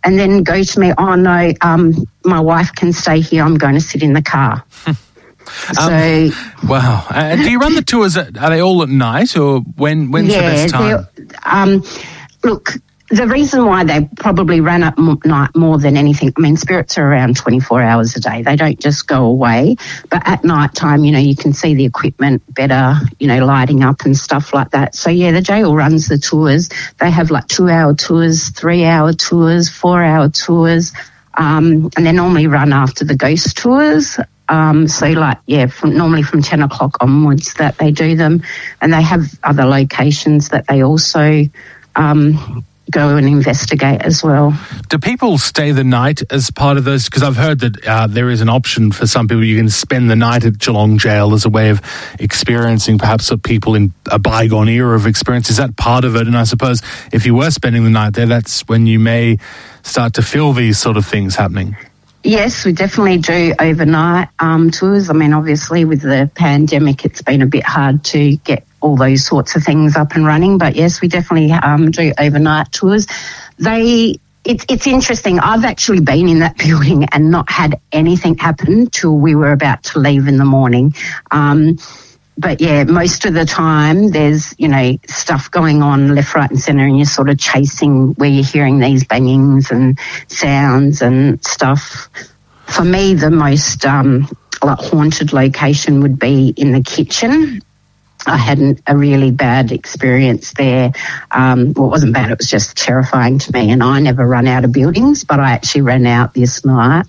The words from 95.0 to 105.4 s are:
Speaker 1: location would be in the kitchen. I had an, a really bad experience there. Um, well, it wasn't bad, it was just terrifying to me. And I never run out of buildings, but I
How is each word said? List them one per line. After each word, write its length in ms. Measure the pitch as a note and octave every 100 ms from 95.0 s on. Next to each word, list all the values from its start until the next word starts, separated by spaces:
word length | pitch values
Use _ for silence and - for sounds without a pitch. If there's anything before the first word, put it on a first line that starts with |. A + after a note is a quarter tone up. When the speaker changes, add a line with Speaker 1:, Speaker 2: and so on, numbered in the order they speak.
| D3+ D#3 D3
Speaker 1:
location 720 | C#3 C3+ C3+ D3 D3 - C#3+
would 160 | C#3+ C3+
be 380 | A#2+ C#3 C3 -
in 140 | C#3
the 100 | C3
kitchen. 800 | C3 - - - A#3 D4 D#4 A3+ - _ _ _ _ _ -
I 120 | -
had 200 | A#2+ C#3+
an, 220 | C#3 C3+ -
a 100 | C#3+
really 320 | C#3+ C#3 C3+
bad 420 | B2 B2+ B2+ A#2+
experience 840 | A#2 - - C3+ B2+ C3 A#2 -
there. 380 | - C3+ B2+ B2 C3 - - -
Um, 440 | B2+ C3 B2+ B2
well, 120 | C#3+ C3
it 60 |
wasn't 220 | D#3+ C#3
bad, 180 | A2+ A2+
it 80 | A#2
was 100 | -
just 260 | G#2 - -
terrifying 600 | - B2+ C3 C3 A#2+ C3+
to 140 | -
me. 180 | - G#2+
And 140 | B2+
I 160 | B2 C#3
never 260 | C#3+ B2+ B2
run 220 | B2 B2+
out 160 | B2+
of 80 | B2+
buildings, 520 | B2+ C#3 E3+ B3+ D4
but 160 | -
I 120 | C#3+